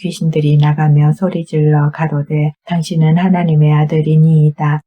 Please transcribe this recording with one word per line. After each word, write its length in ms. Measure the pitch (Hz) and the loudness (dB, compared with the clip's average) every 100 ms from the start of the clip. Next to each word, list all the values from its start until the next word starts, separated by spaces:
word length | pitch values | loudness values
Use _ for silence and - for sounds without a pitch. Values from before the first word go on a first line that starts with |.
귀신들이 560 | 175 - 160 156 147 151 | -6 -6 -4 -2 0 2
나가며 560 | 147 151 151 147 147 | 2 0 0 2 2
소리질러 760 | 151 185 170 160 156 151 151 147 | 0 -4 -4 -6 -2 0 2 0
가로되, 600 | 147 160 147 143 151 151 - - | -2 -6 -4 -4 -4 -4 -6 -8
"당신은 500 | 175 156 165 156 165 | -6 -4 0 0 2
하나님의 560 | 185 180 170 156 151 | 0 0 0 2 2
아들이니이다." 1080 | 151 151 160 151 156 160 156 151 147 151 151 | 2 0 0 0 2 4 4 2 0 -4 -4